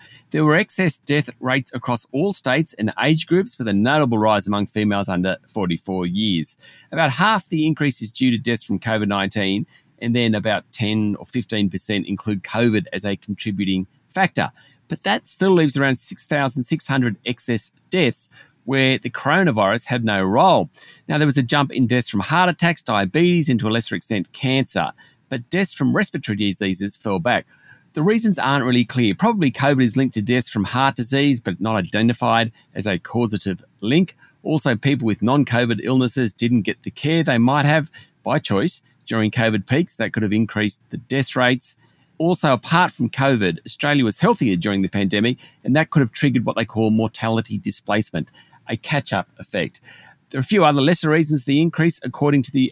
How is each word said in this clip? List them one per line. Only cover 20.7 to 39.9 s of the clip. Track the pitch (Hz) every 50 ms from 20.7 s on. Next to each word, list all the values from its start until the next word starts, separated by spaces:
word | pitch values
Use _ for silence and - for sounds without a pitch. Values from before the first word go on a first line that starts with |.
| - - - - - _ _
Now, | - 156 147
there | 151
was | 147 135 143
a | 123
jump | 117 151 143 147 165
in | - 131 127
deaths | 110 123 123 - -
from | - 101
heart | 95 - 156 180 180 180
attacks, | - - 175 170 165 -
diabetes, | - - 110 101 98 92 - 156 175 180 175 170 143 135
and | 123 107
to | 104 107
a |
lesser | 113 117 - - 98
extent, | 85 - - 113 98 82 -
cancer. | - - 135 127 131 135 123 - - 92 78 - - - - - _ _ _ -
But | 131 120 120 -
deaths | 170 190 196 -
from | - - 135 123 123
respiratory | 196 196 - - 147 - 120 104
diseases | 104 107 101 90 - 104 95 92 90 101 101 -
fell | - - 107 98 87
back. | 80 123 110 87 - _ _ _ _ - - _ _ _
The | - 156
reasons | 156 202 226 226 226 214 170 -
aren't | 92 135 139 143 117
really | 127 123 123 113
clear. | - - 127 120 - 175
Probably | - 190 233 226 196 160 131
covid | - - 135 143 143 131 127
is | 110 -
linked | 135 135 117 -
to | 110
deaths | 101 123 123 127 - -
from | - 110 95
heart | - - 127 135 135 -
disease, | - 117 - 139 139 143 143 131 113
but | - 98 87 -
not | 98 113 110
identified | 101 87 80 - 107 113 120 120 - 120 117 113 117 113 113 - _ _ _ -
as | - 98 104
a | 92 85
causative | - - - 120 120 104 107 98 - 98 90 - - _ _ _
link. | 98 113 143 180 185 - - _ _ _ _ _
Also, | - 143 156 147 - 139 117
people | 107 - 143 143 - 113
with | 110 101 -
non-covid | 101 117 139 147 123 - 117 120 123 117 113 101 -
illnesses | 120 131 127 127 120 - 135 123 101
didn't | - - 117 113 123 113
get | 90 107 - -
the | - -
care | - - - 147 165 165
they | 156 160 123 113
might | 117 127 143 147 143
have | 147 156 156 147 - - - - _ _ _ -
by | 107 135 156
choice | - - 101 98 123 185 - - - _ _ _ _
during | - 113 113 110 104
covid | - 123 117 113 110 104 - -
peaks. | 127 160 180 -